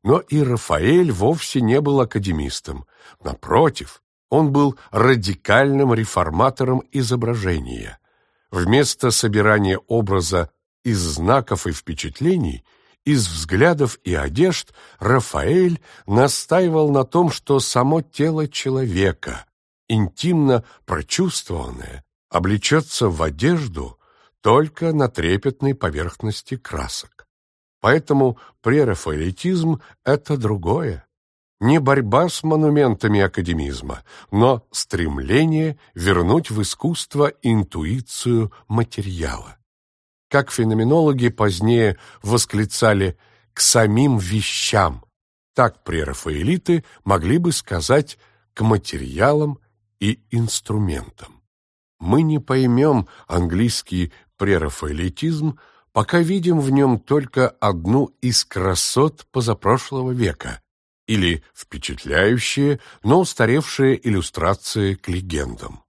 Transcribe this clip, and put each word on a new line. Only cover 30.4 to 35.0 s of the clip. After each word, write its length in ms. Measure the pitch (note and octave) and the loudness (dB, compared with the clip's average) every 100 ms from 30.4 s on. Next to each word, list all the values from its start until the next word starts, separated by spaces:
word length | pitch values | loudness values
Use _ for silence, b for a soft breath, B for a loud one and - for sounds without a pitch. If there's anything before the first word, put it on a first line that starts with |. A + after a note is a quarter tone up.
| A2 G2+ E2+ F#2+ E2+ D2+ _ _ _ _ _ _ | -2 -2 -2 -2 -4 -8 _ _ _ _ _ _
Не 200 | A2+ D#3+ | 2 4
борьба 480 | C3+ C#3 G#2+ B2+ E3+ | 4 2 2 2 2
с 160 | - | -2
монументами 760 | D#3 D#3 D#3 D3 C3+ G#2 A2 G#2 | 0 2 4 4 2 2 0 2
академизма, 840 | F#2+ - E2+ D#2+ C#2+ B1+ - - B B B | 2 0 -4 -2 -4 -6 -10 -14 B B B
но 340 | G2+ B2 A#2+ _ | 2 4 2 _
стремление 1080 | - - F2 | -10 -6 -4